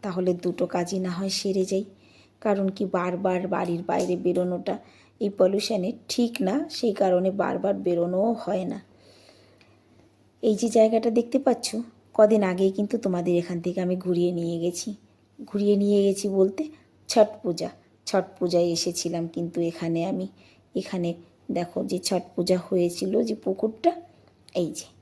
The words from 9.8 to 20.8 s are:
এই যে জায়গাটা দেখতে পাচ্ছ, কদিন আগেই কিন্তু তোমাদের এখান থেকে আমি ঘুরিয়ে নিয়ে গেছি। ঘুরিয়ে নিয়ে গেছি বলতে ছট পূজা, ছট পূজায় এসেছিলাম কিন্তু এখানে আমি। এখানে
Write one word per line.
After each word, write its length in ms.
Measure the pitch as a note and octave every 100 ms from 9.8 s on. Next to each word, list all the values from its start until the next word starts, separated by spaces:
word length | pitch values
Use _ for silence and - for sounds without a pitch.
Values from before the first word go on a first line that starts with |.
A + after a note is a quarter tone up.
| _ _ _ _ _ _
এই 120 | -
যে 140 | G#3 A#3
জায়গাটা 420 | A3+ A3 A3+ A#3+
দেখতে 280 | A3 A#3 C4+
পাচ্ছ, 380 | C#4 A#3 - A3 A#3+ - _
কদিন 280 | - G#3+ G#3+
আগেই 280 | G3 F3+ F#3+
কিন্তু 280 | F#3+ G#3 A#3
তোমাদের 380 | G3+ F3+ F3 F3
এখান 240 | F3 F3
থেকে 200 | E3+ F3+
আমি 160 | F3+ F3+
ঘুরিয়ে 360 | F3+ F3 F3
নিয়ে 260 | F3 E3+ E3+
গেছি। 360 | E3+ F3 - G3+ _ _ _ _ B3
ঘুরিয়ে 300 | G#3 G3+ G3+
নিয়ে 260 | G3+ G3+
গেছি 260 | G3 G3 G#3
বলতে 360 | F#3+ F#3+ F#3+ D#4 - _ _ _
ছট 180 | - G#3+ -
পূজা, 280 | - E3+ F3 - _ _ -
ছট 180 | G3 F#3 -
পূজায় 260 | F3+ E3+
এসেছিলাম 640 | F3 E3+ - E3+ E3+ E3+ E3
কিন্তু 340 | E3+ E3+ E3+
এখানে 460 | E3+ E3+ E3 E3 E3+
আমি। 220 | F#3 F#3 - - _ _
এখানে 400 | -